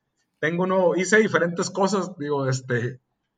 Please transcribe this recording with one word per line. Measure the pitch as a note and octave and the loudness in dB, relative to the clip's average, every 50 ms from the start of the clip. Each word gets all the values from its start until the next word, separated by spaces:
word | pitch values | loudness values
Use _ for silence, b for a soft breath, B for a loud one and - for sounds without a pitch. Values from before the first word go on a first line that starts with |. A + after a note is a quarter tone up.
| _ _ _ _ _ _ _ - | _ _ _ _ _ _ _ -6
tengo | - D#3 E3+ F3 F#3 | -4 -2 -2 0 0
uno, | F#3 F#3 F#3+ F#3 E3+ - | 0 2 2 2 2 2
hice | F3 F#3 - G#3+ A3 | 2 0 2 4 4
diferentes | A3 F#3 E3+ D#3 E3 F3 E3+ F#3 F3+ - | 4 4 2 2 0 0 -2 -2 -4 -4
cosas, | - F#3 G3+ G3 G#3 G3 F3 - - - | -2 0 0 0 0 0 -4 -4 -8 -8
digo, | D3 D3 D3 C#3 C3+ C3 | -6 -4 -2 -2 0 -2
este, | C3 C3 - - B2 A#2 A2+ B2 B2+ - _ _ _ _ _ _ _ | -2 -2 -4 -4 -4 -2 -2 -4 -8 -10 _ _ _ _ _ _ _